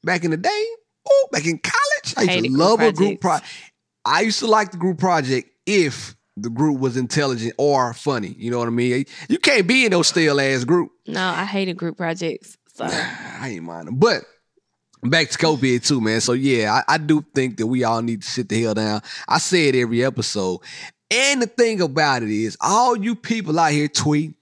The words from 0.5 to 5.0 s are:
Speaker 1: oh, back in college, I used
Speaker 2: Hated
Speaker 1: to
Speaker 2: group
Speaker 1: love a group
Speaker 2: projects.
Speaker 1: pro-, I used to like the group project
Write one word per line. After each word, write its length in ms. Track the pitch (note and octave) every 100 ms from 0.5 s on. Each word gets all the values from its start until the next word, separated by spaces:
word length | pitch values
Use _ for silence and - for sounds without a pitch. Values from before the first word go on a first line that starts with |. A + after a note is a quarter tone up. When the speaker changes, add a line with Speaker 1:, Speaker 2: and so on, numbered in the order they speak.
| G#4 A4+ A4+ _ _ -
Speaker 1:
oh, 180 | C#5 C5+
back 140 | - D#3
in 120 | E3
college, 560 | - B4+ C#5+ D5 - -
I 40 |
used 80 | G#3
Speaker 2:
Hated 120 | F3+
Speaker 1:
to 60 | E3+
Speaker 2:
group 100 | C3
Speaker 1:
love 200 | F3+ A3
a 120 | A#3
group 260 | D#3+ G3+ -
Speaker 2:
projects. 300 | F3+ D#3 - - - _ _ _ A2+
Speaker 1:
pro-, 80 |
I 80 | D#3
used 180 | A3 G#3
to 80 | A#3
like 240 | G#3+ G3+
the 60 | F3+
group 200 | F3+
project 500 | E3